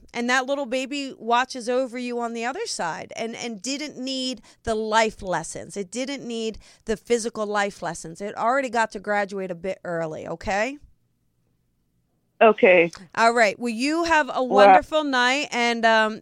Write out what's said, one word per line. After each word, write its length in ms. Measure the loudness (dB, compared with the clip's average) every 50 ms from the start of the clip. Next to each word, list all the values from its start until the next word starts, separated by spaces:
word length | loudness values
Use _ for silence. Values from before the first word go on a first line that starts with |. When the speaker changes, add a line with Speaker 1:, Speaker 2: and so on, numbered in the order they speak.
| -20 -12 -6
Speaker 1:
and 140 | -4 -2 0
that 160 | 0 0 0
little 200 | 0 -2 -4 -2
baby 480 | -4 -4 -4 -4 -4 -6 -8 -8 -8 -10
watches 520 | -10 -2 0 2 2 2 0 -6 -10 -6 -2
over 280 | -2 -2 -2 -2 -6 -8
you 200 | -8 -6 -4 -4
on 140 | -4 -4 -6
the 100 | -6 -6
other 220 | -6 -6 -6 -8
side, 480 | -8 -6 -4 -4 -4 -4 -8 -10 -12 -10
and, 200 | -8 -8 -8 -8
and 240 | -8 -8 -10 -10 -8
didn't 340 | -8 -6 -6 -6 -6 -10 -10
need 440 | -10 -8 -6 -6 -4 -4 -6 -6 -8 -12 -20 -20 _ _
the 120 | -4 -2
life 460 | -2 -2 2 2 2 2 2 0 -6
lessons. 560 | -6 -4 -4 -4 -4 -6 -12 -12 -14 -12 -10
It 140 | -10 -10 -8
didn't 360 | -6 -8 -6 -6 -8 -10 -8
need 300 | -8 -8 -6 -6 -6 -8 -10 -18 -20 -20 _ _
the 120 | -6 -6
physical 480 | -6 _ 0 0 0 0 -4 -6 -6 -6
life 360 | -2 0 0 -2 -2 -4 -6
lessons. 380 | -8 -8 -8 -8 -12 -14 -14 -12
It 160 | -12 -10 -6
already 340 | -2 0 0 0 0 0 0
got 220 | 0 0 0 0 -4
to 60 | -10
graduate 520 | -4 -2 -2 -2 -2 -2 -4 -8 -6 -6
a 40 | -8
bit 240 | -8 -6 -8 -8 -8 _
early, 420 | -6 -4 -4 -4 -6 -8 -10 -10
okay? 520 | -10 -10 -8 -4 -2 -2 0 -2 -2 -4 -10 -18 -20 _ _ _ _ _ _ _ _ _ _ _ _ _ _ _ _ _ _ _ _ _ _ _ _ _ _ _ _ _ _
Speaker 2:
Okay. 500 | 6 6 6 8 6 8 8 8 6 4 0 -10 -20 -10 _
Speaker 1:
All 160 | 2 4 4
right. 260 | 6 4 4 2 2
Well, 120 | -2 -4 -4
you 340 | -4 -2 -2 0 0 0 0
have 240 | 2 2 2 2
a 160 | 0 -2 -4 -2
Speaker 2:
Well, 240 | 2 6 8 10
Speaker 1:
wonderful 380 | 10 10 8 6 2 -2 -2 0
night, 420 | 0 0 2 4 4 2 2 -2 -4
and, 340 | -2 0 0 0 0 2 2
um, 340 | 4 4 4 4 2 -2 -6